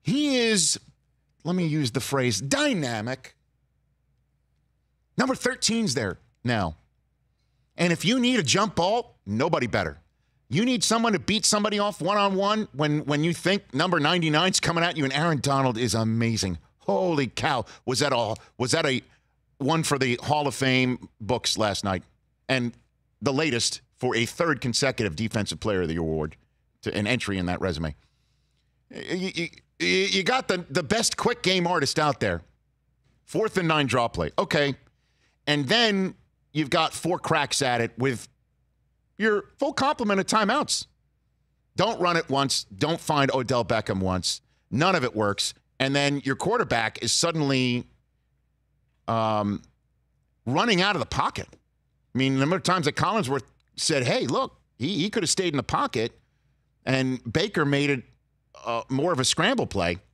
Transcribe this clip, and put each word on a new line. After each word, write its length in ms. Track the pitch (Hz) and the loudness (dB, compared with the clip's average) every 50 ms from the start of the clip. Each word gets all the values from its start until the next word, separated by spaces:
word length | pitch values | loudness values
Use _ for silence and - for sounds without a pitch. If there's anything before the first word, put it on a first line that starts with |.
He 360 | _ - 214 285 302 294 269 | _ 0 0 0 2 2 2
is, 420 | 247 233 226 220 196 156 - - - - - _ _ _ _ _ _ _ _ _ _ - | 2 2 2 2 2 2 0 -2 -4 -8 -20 _ _ _ _ _ _ _ _ _ _ -6
let 120 | 170 180 | -4 -2
me 120 | 185 175 | 0 0
use 240 | 156 147 156 143 117 | 0 0 0 -2 -2
the 100 | 107 135 | -2 -4
phrase, 400 | - - 139 139 127 123 110 95 | -4 -2 0 0 2 0 0 -2
dynamic. 920 | 113 139 277 269 302 294 254 175 143 123 117 107 104 123 135 - - - _ _ _ _ _ _ _ _ _ _ _ _ _ _ _ _ _ _ _ _ _ _ _ _ _ _ _ _ _ _ _ _ _ _ _ _ _ | -2 -2 0 2 2 0 0 0 -2 -2 -4 -4 -4 -6 -8 -8 -12 -20 _ _ _ _ _ _ _ _ _ _ _ _ _ _ _ _ _ _ _ _ _ _ _ _ _ _ _ _ _ _ _ _ _ _ _ _ _
Number 200 | - 247 262 254 | 0 0 0 0
thirteen's 580 | - - 247 254 - - - 226 226 220 175 117 | 0 0 -2 -2 0 -2 0 2 2 0 0 0
there 240 | 135 113 95 85 - _ _ _ _ - | 0 -2 -2 -4 -6 _ _ _ _ -2
now. 340 | 123 123 110 95 80 78 - _ _ _ _ _ _ _ _ _ _ _ _ _ _ _ _ _ _ _ | 0 2 2 0 0 -4 -8 _ _ _ _ _ _ _ _ _ _ _ _ _ _ _ _ _ _ _
And 160 | - 170 180 165 | 0 2 2 2
if 100 | - - | 2 2
you 160 | 175 247 262 | 0 2 4
need 200 | 240 247 254 226 | 2 4 2 2
a 40 | 165 | 2
jump 300 | 123 - 190 214 202 - | 2 2 2 2 0 0
ball, 440 | - 170 190 220 240 226 - _ _ _ | 0 0 2 0 -2 -2 -6 _ _ _
nobody 400 | 98 101 113 139 175 165 156 127 | -4 -2 0 2 2 2 0 0
better. 320 | 110 - 107 90 78 73 - _ _ _ _ _ _ _ _ _ _ | 0 0 -2 -2 -2 -6 -10 _ _ _ _ _ _ _ _ _ _
You 160 | 120 170 233 | 0 0 2
need 180 | 254 254 214 - | 2 0 0 0
someone 300 | - 220 233 226 233 208 | 0 2 2 2 2 0
to 60 | 156 | 0
beat 260 | 107 - 202 220 165 | 0 -2 -2 0 2
somebody 320 | - 214 208 208 214 208 | 2 2 2 0 0 0
off 240 | 202 202 208 202 - | -2 -2 -2 -4 -4
one-on-one 680 | 147 180 208 208 202 196 190 185 196 202 214 214 208 - - | -2 0 2 2 2 2 2 0 0 2 0 0 -2 -4 -4
when, 320 | 131 151 151 147 151 - | -2 0 0 0 0 0
when 180 | 135 147 147 156 | 0 0 0 2
you 120 | 170 165 | 0 -2
think 360 | - - 180 196 302 - - | 0 0 0 0 0 -2 -6
number 280 | - 135 165 180 175 165 | -2 -2 0 2 2 2
ninety-nine's 600 | 143 151 175 180 160 160 151 156 175 185 - - | 2 2 2 2 2 2 2 2 2 2 2 2
coming 240 | - - 170 170 165 | 0 0 0 2 0
at 140 | 180 147 | 0 0
you, 60 | 156 139 | -2 -2
and 100 | 135 135 | 0 0
Aaron 260 | 143 160 170 160 131 | 0 2 2 0 0
Donald 380 | - 143 139 135 135 131 117 | 0 0 2 2 2 2 2
is 160 | 110 123 110 98 | 0 0 0 0
amazing. 640 | 113 110 110 113 113 117 113 113 101 - 95 87 80 _ _ _ _ | 0 0 0 0 0 0 0 0 -2 -2 -4 -4 -6 _ _ _ _
Holy 480 | _ - 202 190 190 180 165 143 135 | _ -2 0 0 2 2 2 0 0
cow. 380 | 110 - - 165 160 139 123 107 - - - _ | -2 -4 -2 0 0 0 0 -4 -8 -16 -8 _
Was 140 | - 131 127 | -4 0 0
that 120 | 147 143 | 2 2
a, 240 | 131 117 113 107 110 - - - _ | 2 0 0 -2 -4 -6 -8 -20 _
was 140 | - 123 123 | -4 0 0
that 160 | - 160 160 | 2 2 2
a 160 | 147 131 120 - _ _ _ _ _ _ _ _ _ _ _ | 2 0 0 -4 _ _ _ _ _ _ _ _ _ _ _
one 240 | 139 131 160 160 156 | 0 0 2 2 2
for 160 | - 143 135 | 0 0 2
the 160 | 131 127 123 - - | 2 0 0 -2 -2
Hall 240 | - 147 151 147 | -2 -2 0 -2
of 80 | 139 113 | -4 -2
Fame 520 | - 135 131 127 131 127 127 123 - - - _ _ | 0 0 2 4 4 2 2 0 -4 -8 -20 _ _
books 340 | 110 98 127 117 - - - | -4 -4 -4 -2 -2 -4 -2
last 280 | - 110 104 95 - - | 0 0 0 0 -2 -2
night? 180 | 98 95 90 - _ _ _ _ _ _ _ _ - | -2 -2 -2 -4 _ _ _ _ _ _ _ _ -2
And 240 | 131 131 120 117 - - _ _ _ _ _ _ _ _ | -2 0 0 -4 -6 -10 _ _ _ _ _ _ _ _
the 100 | 107 143 | -2 0
latest 500 | 135 139 160 156 120 117 - - - - _ _ _ | 2 2 2 2 2 0 0 -2 -4 -6 _ _ _
for 180 | _ - 127 110 | _ -2 0 0
a 100 | 113 120 | 0 0
third 360 | - - - 170 165 147 120 | -2 -2 -2 0 0 0 0
consecutive 540 | - 123 110 - 147 131 - - 113 95 78 | -2 -2 -2 0 0 0 0 0 -2 -2 -2
Defensive 440 | 78 113 107 - 110 98 - 82 78 | -4 -4 -2 -2 -2 -2 -4 -6 -6
Player 240 | - 110 101 92 90 | -2 -2 0 0 0
of 60 | 80 | 0
the 80 | 82 | -2
Award, 380 | 85 82 80 78 78 76 76 - _ _ _ _ _ _ _ _ _ | -2 -2 -2 -2 -4 -4 -6 -8 _ _ _ _ _ _ _ _ _
to, 120 | - 110 - | -8 -6 -4
an 120 | - 104 | -2 0
entry 320 | 101 127 120 - 104 98 | 0 -2 -2 -2 -4 -2
in 80 | 95 87 | -2 -2
that 160 | 87 90 - | -2 -2 -2
resume. 340 | - 95 80 73 82 78 76 _ _ _ _ _ _ _ _ _ _ _ _ _ _ _ _ _ _ _ | -2 -4 -2 -4 -6 -6 -8 _ _ _ _ _ _ _ _ _ _ _ _ _ _ _ _ _ _ _
You, 600 | - - - - 156 185 180 190 - 160 170 151 - - _ _ _ _ | -16 -14 -8 -6 -6 -6 -6 -6 -6 -6 -8 -8 -10 -20 _ _ _ _
you, 280 | 165 180 180 190 190 | -2 0 2 2 2
you 160 | 208 190 196 180 | 2 0 0 0
got 240 | 180 254 262 - | 0 0 0 0
the, 180 | - 196 180 170 - | -2 -4 -4 -4 -2
the 120 | 135 180 | -4 -4
best 360 | 165 120 208 233 220 - - | 0 0 0 0 0 0 -2
quick 260 | - - 226 240 - - | 0 -2 -2 -2 0 0
game 240 | 180 185 185 175 | 2 2 2 2
artist 320 | 175 180 165 139 131 - 160 | 2 2 0 0 0 0 2
out 200 | 156 147 135 - | 2 2 0 0
there. 220 | 117 101 87 82 - _ _ _ _ _ _ _ _ _ _ _ _ _ _ _ _ | 0 -2 -2 -2 -6 _ _ _ _ _ _ _ _ _ _ _ _ _ _ _ _
Fourth 320 | - - 170 220 214 - | -6 -2 -2 -2 0 0
and 100 | 190 175 | 0 2
nine 180 | 160 160 151 143 | 2 2 2 2
draw 220 | 123 123 127 117 | 2 2 2 2
play. 240 | 117 - 87 82 - - - | 0 0 -2 -4 -2 -2 -2
Okay. 360 | 190 175 - 156 143 143 131 - _ _ _ _ _ _ _ _ _ _ _ _ _ | -2 0 2 2 2 0 -2 -6 _ _ _ _ _ _ _ _ _ _ _ _ _
And 220 | - 147 147 139 | 0 0 0 2
then 480 | 123 202 233 240 220 202 190 190 175 - _ _ _ _ _ _ _ | 2 2 4 4 4 2 2 0 -2 -6 _ _ _ _ _ _ _
you've 200 | - 147 156 127 | -4 -4 -2 2
got 220 | 170 170 160 147 - | 2 2 2 0 -2
four 260 | - - 165 175 165 | -4 -2 -2 -2 -2
cracks 420 | - - 165 156 143 - - - | 0 0 0 0 0 0 0 0
at 180 | 139 127 123 120 | 0 2 2 2
it 120 | 117 113 - | 0 -2 -2
with 300 | - 123 135 120 104 - - _ _ _ _ _ _ _ _ _ _ _ _ _ _ _ _ _ - | -2 0 0 0 -2 -8 -16 _ _ _ _ _ _ _ _ _ _ _ _ _ _ _ _ _ -2
your 260 | 208 220 208 202 - - _ _ | 0 0 0 0 -4 -8 _ _
full 140 | 277 302 - | -4 -2 0
complement 460 | - 269 285 302 - 247 208 202 190 | 0 0 0 0 0 0 0 2 0
of 60 | 180 | 2
timeouts. 640 | - 254 220 214 196 240 302 - - - - - _ _ _ _ _ _ _ _ _ _ _ _ _ _ _ _ _ _ | 2 2 2 2 2 0 0 0 -2 -4 -6 -6 _ _ _ _ _ _ _ _ _ _ _ _ _ _ _ _ _ _
Don't 260 | - 180 220 226 - | 0 0 0 0 0
run 160 | 180 175 170 | 0 2 2
it 100 | 165 160 | 2 0
once. 360 | - 135 139 139 131 - - - _ 101 | 2 2 2 2 2 0 -4 -4 _ -4
Don't 240 | 95 151 147 170 165 | -2 0 0 0 -4
find 320 | - - 156 143 139 131 | -2 0 2 2 4 2
Odell 320 | 127 135 123 104 131 120 113 | 2 0 0 2 0 0 2
Beckham 360 | - 120 110 - - 104 95 | 2 0 0 0 -2 -2 0
once. 420 | 92 92 92 92 87 - - - _ _ _ _ _ _ | 0 0 -2 -2 -2 -4 -6 -6 _ _ _ _ _ _
None 240 | - 123 160 190 185 | -2 0 2 2 2
of 80 | 165 127 | 2 0
it 120 | 120 - | 0 0
works. 380 | 107 107 101 98 - - - - _ _ _ _ _ | 0 0 0 0 -2 -4 -6 -6 _ _ _ _ _
And 160 | 131 135 139 | 0 2 2
then 260 | 143 143 143 143 143 - | 2 2 2 0 0 -2
your 120 | 135 135 | -2 -2
quarterback 680 | - - 175 226 247 190 120 120 117 113 110 - - | 0 0 0 0 0 0 2 0 0 0 -2 -4 -4
is 100 | - 110 | -4 -2
suddenly, 760 | - - - 170 165 160 147 139 139 131 127 123 120 123 - - _ _ _ _ _ _ _ _ _ _ _ _ _ _ _ _ _ _ _ _ _ _ _ | 0 0 0 0 0 0 0 0 2 2 2 0 0 -2 -6 -10 _ _ _ _ _ _ _ _ _ _ _ _ _ _ _ _ _ _ _ _ _ _ _
um, 560 | - 113 113 110 110 107 107 104 104 101 - - _ _ _ _ _ _ _ _ _ _ _ _ _ _ _ _ | -2 -2 0 0 0 0 0 0 0 -2 -4 -8 _ _ _ _ _ _ _ _ _ _ _ _ _ _ _ _
running 340 | 113 131 165 214 240 208 175 | -2 0 2 2 4 4 4
out 160 | 185 202 208 | 2 2 0
of 40 | 156 | -2
the 80 | 113 | -4
pocket. 400 | - - 123 160 240 - - - - | -4 -4 -2 -2 -2 -4 -6 -12 -12
I 640 | - _ _ _ _ _ _ _ _ _ _ _ _ 123 | -16 _ _ _ _ _ _ _ _ _ _ _ _ -2
mean, 160 | 131 135 135 | 0 0 2
the 40 | 135 | 2
number 160 | 135 151 180 | 2 2 0
of 60 | 180 | 0
times 240 | - - 185 185 147 | 0 0 0 0 0
that 100 | 147 - | -2 -2
Collinsworth 500 | - 156 175 208 226 147 120 139 135 - _ _ _ _ _ _ | 0 -2 0 0 -2 -2 -2 -4 -6 -6 _ _ _ _ _ _
said, 260 | - - - 156 139 123 | -6 -2 0 0 0 0
"Hey, 240 | 127 202 262 - | 0 0 0 0
look, 340 | 123 147 247 269 - - _ _ _ _ | 0 -2 -2 -2 -4 -8 _ _ _ _
he, 220 | - 113 160 208 143 | -6 -4 -4 -2 -2
he 100 | 170 214 | -2 -2
could 140 | - 170 170 | -2 -2 -2
have 60 | 139 | 0
stayed 220 | - - 190 175 143 | -2 0 -2 -2 -2
in 40 | |
the 60 | 135 117 | -2 -2
pocket," 560 | - - 170 285 - - 113 110 117 - _ _ _ _ _ _ _ _ _ _ _ _ _ _ | -2 -2 -2 -2 -2 -2 -4 -4 -4 -6 _ _ _ _ _ _ _ _ _ _ _ _ _ _
and 340 | - 131 131 131 131 127 123 - 117 101 | 0 0 0 0 0 -2 -4 -8 -4 -2
Baker 320 | 160 190 226 - 170 151 | -2 -2 0 0 0 2
made 240 | 143 143 139 143 143 | 2 2 2 2 0
it, 140 | 143 123 - _ _ _ _ _ _ _ _ _ - - - | -2 -2 -6 _ _ _ _ _ _ _ _ _ -20 -12 -6
uh, 200 | 117 117 117 - - | -4 -4 -4 -4 -4
more 220 | 135 131 151 180 | -2 -2 0 0
of 80 | 170 131 | 0 0
a 60 | 131 | 0
scramble 400 | - - - 165 214 269 226 131 | 0 0 0 0 0 0 0 -4
play. 320 | - - 98 85 87 87 95 _ _ | -2 -2 0 0 0 -2 -4 _ _